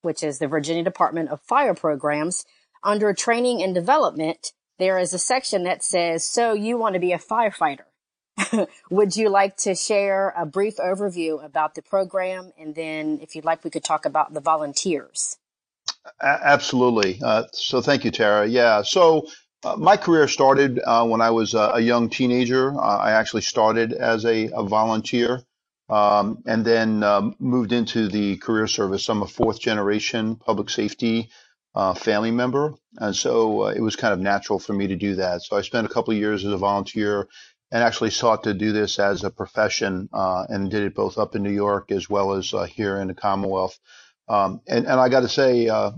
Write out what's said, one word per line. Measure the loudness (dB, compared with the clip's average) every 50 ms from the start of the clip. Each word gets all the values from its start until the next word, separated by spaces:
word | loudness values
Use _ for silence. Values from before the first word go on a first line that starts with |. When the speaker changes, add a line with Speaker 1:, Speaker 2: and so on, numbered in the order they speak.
Speaker 1:
which | -6 -6 -4 -4
is | -4 -6 -4 -4
the | -4 -2
Virginia | -2 -2 -2 -2 -2 -2
Department | -2 -4 0 0 0 0 0 -4 -4 -4
of | -6 -10
Fire | _ 0 0 2 2 2 0
Programs, | 0 0 -2 -2 0 -2 -2 -2 0 -2 -4 -4 -6 -10 _ _ _ _ _ _ _
under | -2 0 0 2 2 0
training | 0 0 0 0 0 2 2 0 0 0
and | -2 0 0
development, | 0 2 4 4 4 4 2 0 -2 -4 -4 -4 _ -10 -16 _ _ _ _ _
there | -2 0 2 2 2
is | 0 -2 -2
a | -4
section | -2 0 0 -2 0 -2 -2 0
that | 0 0 -2 -2 -4
says, | -2 0 0 0 0 0 -2 -4
"So | -2 0 0 2 2
you | 0 0 0 -2 -2
want | 0 0 0 0
to | 0
be | 0 0
a | -2 -2
firefighter." | -4 -4 -2 0 0 0 0 -2 -2 -2 -2 -6 -14 _ _ _ _ _ _ _ _ _ -8
<laughs> | -6 -4 -2 0 -2 -2 -2 -6 _ _ -2
Would | 2 2 2 2 2
you | 0 0 2
like | 4 4 2 2 0 -4
to | -2 -2 -2
share | -2 -2 0 0 2 2 2 2 0 0 -2 -2
a | -4 -6
brief | -4 -2 -2 -2 -2 -2 -4
overview | -4 -2 -2 -2 -4 -6 -4 -4 -4 -4 -4 -6 -8
about | -6 -2 -2 -2 -2 -4
the | -10
program? | -8 -2 -2 -2 -2 -2 -4 -4 -4 -4 -6 -8 -12 -18 _ -16
And | -14 -12 -10
then | -8 -8 -8 -6 -6 -4 -4 -4 -6
if | -8 -14 -16
you'd | -8 -4
like, | -4 -4 -4
we | -6 -8
could | -8 -8 -4
talk | -4 -4 -2 -2
about | -2 -2 -2 -2 -2 -4
the | -6
volunteers. | 0 0 0 0 -2 -4 -6 -4 -2 -2 -4 -4 -4 -8 -8 -8 -8 -8 -8 _ _ _ _ _ _ _ _ _ -12 -12 -12 _ _ -20 -10 -2
Speaker 2:
A-, | 0
absolutely. | 0 0 2 4 4 4 4 2 -2 2 4 4 4 4 4 2 0 0 -2
Uh, | -2 0 0 0 0 -4
so | -8 -8 -6 -2 -2 0
thank | 2 2 0 2 0
you, | -2
Tara. | 0 2 2 4 4 4 2 2
Yeah. | 4 4 6 6 6 4
So, | 2 2 4 6 6 6 6 4 0 -6 -16 -20 _ _ _ _
uh, | -6 -6 -4
my | 2 4 4 4
career | 4 4 4 6 6 6
started, | 4 4 4 4 6 6 6 4 2 2 -2 0
uh, | 2 2 2 2
when | 2 2 2
I | 2 4
was, | 4 2 0 0 2
uh, | 2 2 2 2
a | 2
young | 2 4 4 2 2 0
teenager. | -2 0 0 2 2 2 2 2 2 0 0 0 -2
Uh, | -2 0 0 0 2
I | 2 2
actually | 2 2 0 0 -4 -4
started | -4 -2 0 2 2 4 4 2 0 -2
as | -2 -2 0 0 0 0 2
a, | 0 0 0 -2 -4
a | -4 -6 -4
volunteer, | -2 0 0 2 2 0 -2 -2 -2 -2 0 0 0 -2 -4 -8 _ _ _ _ _ _ _ _ -2
um, | 0 2 4 4 4 4 2 0 -4 -8 -4
and | -2 -2 0 2
then, | 2 2 2 2 0 0 2 2
um, | 2 2 2 0 -2 -6 -4
moved | -4 0 0 0 0 0
into | 0 0 0 -2 -2 -2 -2 0
the | 0 -2 -2 -2 -2 -4
career | -4 -2 0 0 0
service. | -2 -2 -2 -2 -2 -2 -4 -2 -2
I'm | -2 -2
a | -2 -6
fourth | -2 -2 0 0 0 -2
generation | -2 -2 -2 0 0 0 0 0 -2 -4 -4 -4 -4 -4 -6
public | -6 -4 -4 -2 -2 -2 -4
safety, | -4 -4 -4 -4 -4 -4 -2 -2 -2 -2 -4 -8 _ -20 _ _ _ _ _ _ -4
uh, | -2 -2 -2 -2
family | -2 0 0 0 2 0 0
member. | 0 0 0 0 0 -2 -2 -2 -6 _ _ _ _ -6
And | -4 -4 -4
so, | -2 -2 0 2 2 2 2 0 0 -2
uh, | -2
it | -2 -2
was | -2 -2 -2
kind | 0 0 0 0
of | 0
natural | 0 0 0 -2 -2 -4 -4 -4
for | -4 -6
me | -4 -4 -2
to | -2 -2
do | -2 -2 -4 -2
that. | -2 -2 -2 -4 -6
So | -6 -4 -4
I | -4
spent | -4 -2 -4 -4 -4
a | -2
couple | -2 -4 -2 0
of | -2 0
years | 0 -2 -2 -2 -2
as | -4
a | -4
volunteer | -2 0 0 0 -2 -4 -6 -4 -4 -2 -2 -2 -2 -4 _ _ -20 -20 _ _ _ _ -4
and | 0 2
actually | 2 2 0 0 -2 -2
sought | -2 2 2 2 2 2 0
to | -4 -2
do | 0 0 0
this | 0 0 0 -2 0 0
as | 2 2 2 0 -4
a | -6
profession, | -6 -6 -10 -6 0 0 0 0 0 -2 -2 -2 -2 -4 -6 -6
uh, | -4 -2 -2 0 -2 -2 -4 -4
and | -4 -4 -4 -2
did | -2 -2 -2
it | -2 -2
both | -2 -4 -4 -2 -4
up | -4 -2 -2
in | -4
New | -2 -2
York | -2 0 0 0 0 -2 -2 -4
as | -4 -4 -4 -2
well | -2 0 0 0 -2
as, | -2 -4 -4 -4
uh, | -4
here | -6 -6 -6 -4 -4 -2 -2 -4
in | -4 -6
the | -8
Commonwealth. | -4 -2 -2 -2 0 -2 -2 -2 -2 -4 -4 -6 _ _ _ -20 -20 -20 _ _ _ _ -2
Um, | 0 0 0 0 -4 -8 _ -2
and, | -2 -2 0
and | 2 2 4
I | 4 4
gotta | 4 2 2 2
say, | 0 2 2 4 4 4 2
uh, | 2 0 0 0 -2 -4